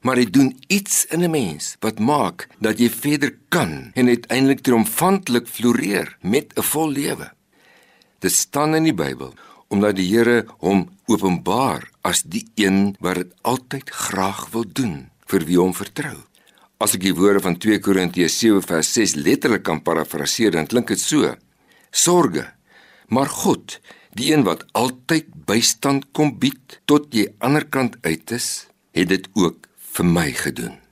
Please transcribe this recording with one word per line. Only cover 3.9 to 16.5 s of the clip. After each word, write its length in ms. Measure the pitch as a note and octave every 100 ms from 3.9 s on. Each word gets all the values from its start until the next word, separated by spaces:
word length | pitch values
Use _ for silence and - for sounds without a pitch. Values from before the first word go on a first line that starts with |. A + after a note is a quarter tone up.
en 140 | - B2
uiteindelik 520 | A#2+ - A#2+ C3+ C3+
triomfantlik 880 | - A#2 G#2+ - F3+ F#3+ F#3 A#2+ -
floreer 720 | - A#2+ A#2 F#3 F3 D#2 -
met 320 | F2+ B2 D3 -
'n 40 |
vol 280 | - D3 D#3+
lewe. 420 | C#3 C#3+ D3 C#3+ _ _ _ _ _ _ _ _ _
Dit 140 | F2+
staan 420 | - - C#3+ D3+
in 100 | D#3+
die 100 | D#3+
Bybel 400 | F#2+ C#2+ B1+ C2 - - - _
omdat 280 | G2+ G#2 F#2+
die 180 | F2+
Here 320 | A2+ A#2 A#2+ - -
hom 320 | D#2+ G2 F2 - -
openbaar 840 | G#2+ F#2+ F2 C2+ G#2+ C3+ D2+ - _
as 200 | - -
die 280 | C#2 G#3+ -
een 420 | - G2 G2 G2+ G2
wat 140 | F2
dit 200 | F2+ F2+ _
altyd 480 | A#2 B2 _ C#3 -
graag 600 | - - G2 F#2+ G2 -
wil 140 | A2+ G#2+
doen 380 | A2 A#2+ D2 B1+ _ -
vir 180 | G2
wie 140 | D#2 F2
hom 160 | F#2
vertrou. 420 | F2+ G2 - C#3+ D2 - _ _